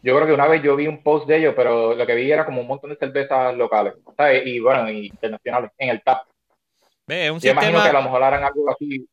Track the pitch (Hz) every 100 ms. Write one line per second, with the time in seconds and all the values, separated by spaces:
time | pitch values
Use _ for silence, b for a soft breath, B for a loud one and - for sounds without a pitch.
0 | 123 135 156 147 151 160 143 139 151 151
1 | 151 151 143 156 156 131 120 117 113 120
2 | 120 117 131 151 151 127 120 135 143 147
3 | 170 143 135 135 127 123 113 107 101 -
4 | - - 143 131 131 120 117 135 113 107
5 | 101 - 113 107 123 123 110 _ 131 117
6 | - - - _ _ _ _ _ _ _
7 | - 165 156 160 135 135 156 170 160 143
8 | 131 127 135 139 139 143 139 123 147 135
9 | 123